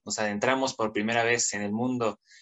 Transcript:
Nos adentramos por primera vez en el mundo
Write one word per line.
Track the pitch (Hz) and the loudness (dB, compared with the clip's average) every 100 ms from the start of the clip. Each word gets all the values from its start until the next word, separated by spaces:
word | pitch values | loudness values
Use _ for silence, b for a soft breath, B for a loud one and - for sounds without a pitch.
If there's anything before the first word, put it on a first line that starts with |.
Nos | - 107 | -8 -2
adentramos | 107 104 120 135 131 | -2 0 2 2 0
por | - 107 | 0 -2
primera | 107 107 117 | 0 0 2
vez | 117 117 - | 2 2 0
en | 101 | -2
el | 104 | -2
mundo | 110 123 127 113 101 b b | -2 -2 0 -2 -4 b b